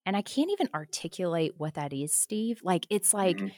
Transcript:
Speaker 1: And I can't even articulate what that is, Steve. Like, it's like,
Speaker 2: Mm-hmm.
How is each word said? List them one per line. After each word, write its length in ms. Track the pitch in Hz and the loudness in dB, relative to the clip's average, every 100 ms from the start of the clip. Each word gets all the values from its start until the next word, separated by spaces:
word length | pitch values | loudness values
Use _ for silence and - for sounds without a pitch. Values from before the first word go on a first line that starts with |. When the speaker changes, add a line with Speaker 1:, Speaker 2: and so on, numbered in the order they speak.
| 185 | -2
Speaker 1:
And 100 | 202 | -2
I 60 | |
can't 300 | 208 269 339 | 0 0 0
even 180 | 403 330 | 0 0
articulate 800 | 156 151 - 170 - 180 165 160 - | -4 -6 -8 -6 -4 0 2 0 -2
what 160 | 151 | -6
that 200 | 151 143 | -4 -4
is, 200 | 139 147 | -4 0
Steve. 480 | - - 214 226 226 | 0 0 0 -2 -2
Like, 220 | 185 175 - | 2 2 2
it's 240 | 208 - | 2 2
like, 240 | 208 190 190 | 4 2 2
Speaker 2:
Mm-hmm. 100 | 196 | -2